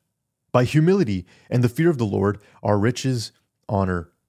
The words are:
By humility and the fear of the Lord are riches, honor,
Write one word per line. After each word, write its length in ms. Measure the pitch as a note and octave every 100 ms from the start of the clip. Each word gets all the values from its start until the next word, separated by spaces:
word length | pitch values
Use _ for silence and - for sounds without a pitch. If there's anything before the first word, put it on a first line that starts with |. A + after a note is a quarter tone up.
| _ _ _ _ _
By 120 | B2+
humility 600 | B2+ D3+ E3 G3 C3 F#2+ F2 _ _
and 160 | B2
the 60 | A#2+
fear 180 | A#2 E3+
of 80 | C#3
the 80 |
Lord 340 | A2 G2+ G2 G#2 - _
are 160 | G#2+ G#2
riches, 540 | A2 B2 C3 B2 - - _ _ -
honor, 440 | G2 F#2+ F2+ E2+ _